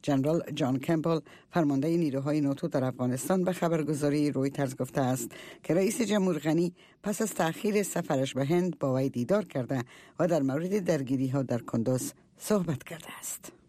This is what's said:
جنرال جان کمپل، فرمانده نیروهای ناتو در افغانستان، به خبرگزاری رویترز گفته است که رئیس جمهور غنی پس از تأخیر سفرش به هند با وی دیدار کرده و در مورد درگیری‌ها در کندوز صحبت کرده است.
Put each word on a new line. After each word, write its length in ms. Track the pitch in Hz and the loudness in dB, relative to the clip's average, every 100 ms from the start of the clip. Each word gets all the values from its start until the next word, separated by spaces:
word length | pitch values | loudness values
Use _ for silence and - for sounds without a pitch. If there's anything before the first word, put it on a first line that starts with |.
جنرال 400 | - 139 139 165 - | 2 2 2 0 -2
جان 240 | 151 139 135 | -2 0 0
کمپل، 420 | 135 165 165 160 - - _ | 2 0 2 0 -2 -20 _
فرمانده 460 | 175 151 135 151 170 | 0 2 2 2 2
نیروهای 440 | 156 131 135 151 | 2 0 0 2
ناتو 280 | 143 139 170 | 2 0 -2
در 160 | 143 | 0
افغانستان، 600 | 127 123 127 123 - 190 | 0 0 -2 -2 0 2
به 80 | 185 | 2
خبرگزاری 800 | 180 170 165 147 147 147 147 147 | 0 0 0 0 0 2 2 2
رویترز 460 | 135 135 139 135 131 | 0 -2 -2 -4 -2
گفته 240 | 127 - | -4 0
است 300 | 127 127 117 - - - | 0 0 -4 -12 -18 -18
که 120 | - | 0
رئیس 260 | 165 190 220 | 2 2 0
جمهور 380 | 214 208 185 156 | 0 2 2 0
غنی 340 | 156 160 175 - - _ | 2 2 0 -4 -20 _
پس 200 | 202 208 | -6 -2
از 120 | 220 | -4
تأخیر 480 | - 165 160 214 208 | 0 -2 0 0 0
سفرش 520 | 196 170 170 139 135 | 0 -4 0 0 0
به 100 | 127 | 0
هند 340 | 139 175 180 160 | 2 2 2 0
با 160 | 139 | 0
وی 140 | 131 135 | 2 0
دیدار 360 | 123 120 202 | -2 0 0
کرده 400 | 185 139 120 135 123 - - - | 0 -6 -2 -4 -4 -12 -20 -2
و 100 | 170 | 2
در 140 | 165 | 2
مورد 420 | 135 139 175 208 | 2 -2 -2 -2
درگیری‌ها 580 | 180 160 131 135 131 139 | 0 0 0 0 0 0
در 160 | 131 120 | 0 -2
کندوز 540 | - 120 113 127 - - _ _ | -2 -2 0 0 -2 -10 _ _
صحبت 460 | - 214 160 131 | 0 0 0 -4
کرده 340 | - 160 - - | -8 -14 -14 -12
است. 340 | - - - - | -12 -12 -16 -20